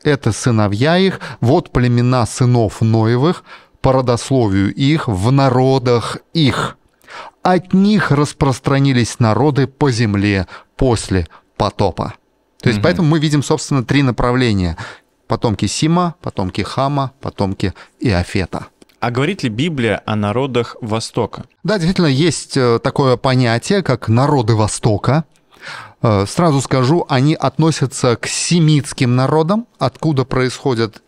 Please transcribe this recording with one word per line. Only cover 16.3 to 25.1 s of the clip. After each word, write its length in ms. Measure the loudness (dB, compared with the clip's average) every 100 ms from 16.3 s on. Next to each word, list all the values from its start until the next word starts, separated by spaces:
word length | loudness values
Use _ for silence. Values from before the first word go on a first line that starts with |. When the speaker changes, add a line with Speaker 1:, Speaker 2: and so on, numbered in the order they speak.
| -6 -6 -4
Speaker 1:
Хама, 500 | -6 -4 -2 -2 -4 -8
потомки 540 | -10 -4 -4 -2 -6 -6 -18 -6
Иофета. 680 | -2 0 -2 -4 -6 -8 -14 _ _ -8
Speaker 2:
А 120 | -6
говорит 320 | -2 -2 -4
ли 60 | -6
Библия 520 | -4 -4 -2 -2 -2 -4
о 80 | -4
народах 600 | -2 -2 -2 -2 -4 -6
Востока? 640 | -6 -6 -4 -4 -4 -6 -18 _
Speaker 1:
Да, 120 | -4 -2
действительно, 320 | 0 0 2
есть, 500 | 2 0 -2 -4 0
э, 220 | 2 2
такое 380 | 0 0 0 2
понятие, 640 | 2 2 2 0 0 -2
как 240 | 0 -2 0
народы 480 | 0 2 2 2 2
Востока. 720 | 0 0 -2 0 0